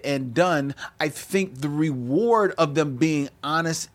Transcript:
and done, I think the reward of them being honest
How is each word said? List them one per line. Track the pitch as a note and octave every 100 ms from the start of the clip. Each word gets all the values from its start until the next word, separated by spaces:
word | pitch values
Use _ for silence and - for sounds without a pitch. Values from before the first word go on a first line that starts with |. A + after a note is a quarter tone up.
and | C#3 C#3 B2+
done, | A#2+ F3+ D#3 C#3 - - -
I | D#3
think | - - G3 F#3+ B2+
the | D3
reward | D3 D#3 C3 B2 D3+ A#3 A3+ G3 -
of | D#3+
them | C#3+ D3+ B2
being | D#3+ D3+ C#3+ -
honest | C#3+ D#3 E3 D#3+ -